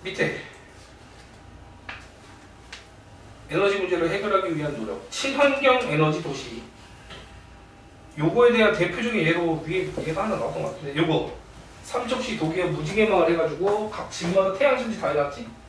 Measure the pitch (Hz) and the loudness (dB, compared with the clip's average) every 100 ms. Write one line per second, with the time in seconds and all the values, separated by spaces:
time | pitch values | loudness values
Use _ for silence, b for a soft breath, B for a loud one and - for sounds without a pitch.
0 | 381 - - - - - - - - - | -10 -2 -2 -2 -12 -20 -20 -20 -20 -20
1 | - - - - - - - - - - | -20 -20 -20 -20 -20 -20 -20 -20 -16 -16
2 | - - - - - - - - - - | -16 -20 -20 -20 -20 -20 -20 -20 -20 -20
3 | - - - - - 165 202 196 180 175 | -20 -20 -20 -20 -4 2 2 2 0 0
4 | 165 202 208 190 175 156 147 120 107 - | 0 0 2 2 2 -2 -4 -4 -6 -8
5 | - - 269 277 285 269 269 254 233 156 | -10 -6 -4 4 4 4 4 4 2 2
6 | 156 165 - - - - - - - - | 2 2 -4 -8 -10 -12 -14 -20 -20 -20
7 | - - - - - - - - - - | -20 -20 -18 -20 -20 -20 -20 -20 -20 -20
8 | - - 156 214 240 220 208 - 175 - | -18 -2 0 6 6 8 4 4 0 0
9 | 226 - 156 170 170 156 - 185 156 - | -2 0 2 2 0 -2 -2 -4 -4 -6
10 | 151 160 214 190 - - 123 - 143 143 | -4 -2 -2 -2 -4 -4 -6 -8 -8 -2
11 | 165 - - - - - - - - 240 | 2 2 -2 -10 -16 -20 -20 -20 -6 -6
12 | 240 233 - - 160 180 175 151 151 202 | -2 -4 -4 -2 -2 0 -2 -2 -2 2
13 | 208 190 165 165 156 147 190 208 214 - | 4 4 4 4 0 0 0 0 -2 -8
14 | - - 175 190 190 190 285 247 226 214 | -10 -6 0 2 2 4 2 2 -2 -4
15 | - - - - 233 - | -2 0 -2 -4 -14 -16